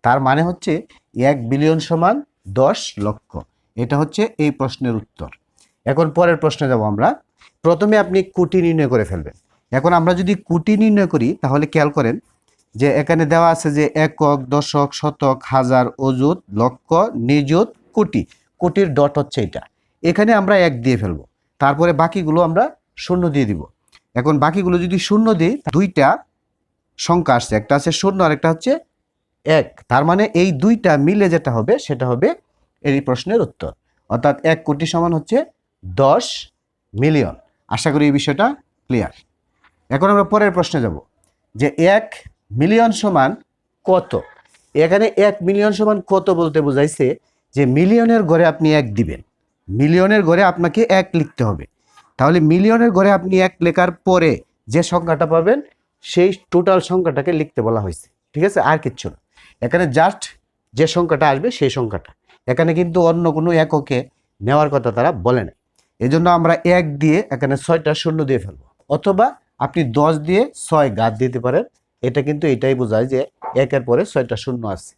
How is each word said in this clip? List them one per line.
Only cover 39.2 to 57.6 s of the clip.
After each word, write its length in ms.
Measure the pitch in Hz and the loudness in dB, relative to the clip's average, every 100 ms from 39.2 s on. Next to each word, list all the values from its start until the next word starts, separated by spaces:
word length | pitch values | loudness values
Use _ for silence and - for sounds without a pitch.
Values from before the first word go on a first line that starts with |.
| _ _ _ _ _ _ _ | _ _ _ _ _ _ _
এখন 180 | 139 190 | 0 4
আমরা 160 | 202 202 | 2 2
পরের 200 | 208 208 180 | 2 2 0
প্রশ্নে 220 | 165 151 113 | -2 -2 -4
যাব, 100 | 76 _ _ _ _ _ 107 | -6 _ _ _ _ _ -4
যে 120 | 143 - 170 208 | -2 2 2 2
এক 100 | 220 - - _ _ 110 | -2 -18 -20 _ _ -2
মিলিয়ন 320 | 160 226 233 208 | 2 4 2 0
সমান 280 | 208 165 135 220 _ _ _ _ - | 0 2 0 -2 _ _ _ _ 0
কত। 260 | 185 180 98 - _ _ _ _ 143 | 0 0 -8 -8 _ _ _ _ 0
এখানে 300 | 160 202 220 208 208 | 2 2 2 2 0
এক 80 | 202 175 | 0 -2
মিলিয়ন 260 | 196 214 | 0 0
সমান 240 | 196 214 208 - | 0 0 -2 0
কত 160 | 190 190 170 | 0 2 0
বলতে 200 | 165 156 | 0 0
বোঝাইছে 440 | 143 135 151 - 131 - _ _ _ 139 | 0 0 0 0 -2 -2 _ _ _ -2
যে 80 | 135 135 | 2 2
মিলিয়নের 460 | 185 233 233 233 | 4 4 4 2
ঘরে 200 | 170 160 170 | 2 2 2
আপনি 220 | 156 156 151 | 2 2 2
এক 60 | 123 | 0
দিবেন, 280 | 101 90 67 - _ _ _ - | -2 -4 -6 -16 _ _ _ -8
মিলিয়নের 540 | 101 147 170 190 214 | -2 2 2 4 2
ঘরে 180 | 170 170 | 2 2
আপনাকে 380 | 196 175 170 220 226 | 2 0 -2 0 2
এক 180 | 190 185 170 | 0 0 -4
লিখতে 240 | 147 - | -4 -2
হবে। 220 | 113 85 - _ _ _ _ - | -4 -4 -10 _ _ _ _ -2
তাহলে 200 | 139 175 156 | 2 4 4
মিলিয়নের 400 | 175 208 226 233 | 4 4 4 2
ঘরে 180 | 185 196 | 2 2
আপনি 240 | 196 185 185 185 | 2 0 0 0
এক 60 | _ 170 | _ -2
লেখার 260 | 175 180 170 - | 2 -2 -2 0
পরে 260 | 185 160 123 _ _ - | 2 2 0 _ _ -2
যে 140 | 147 | -2
সংখ্যাটা 440 | 170 175 170 156 160 | 0 -2 -2 -2 0
পাবেন, 300 | 165 170 277 - _ _ _ - | 0 2 -2 -4 _ _ _ -4
সেই 240 | 180 185 190 _ | 2 2 0 _
টোটাল 280 | 175 180 185 - | 0 2 0 0
সংখ্যাটাকে 420 | 185 165 139 139 | -2 -2 -2 -2
লিখতে 260 | 160 151 - | -4 -4 -4